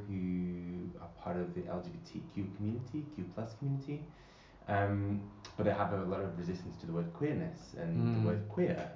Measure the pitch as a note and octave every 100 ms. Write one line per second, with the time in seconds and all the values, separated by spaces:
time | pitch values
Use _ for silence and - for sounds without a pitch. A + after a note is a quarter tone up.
0 | G2+ G2 F#2 F2+ F2+ F2 F2 F2+ F2 -
1 | - - F2+ F2+ E2+ F2+ - F2+ E2+ -
2 | - - - - F#2+ - G#2 B2 - D3+
3 | C#3+ - F2+ - A2 - C#3 C#3 C#3 D3
4 | D#3+ - - - - - - G2+ G2+ G2+
5 | G2+ G2+ - - - - G#2 F#2+ F#2+ G2
6 | F2+ F#2+ F2+ E2+ F2 F2 - - E2+ E3
7 | E3+ - D3 C3 - - - E3 E3+ A2+
8 | A#2 A2+ A2 G#2+ G2+ - F3 - -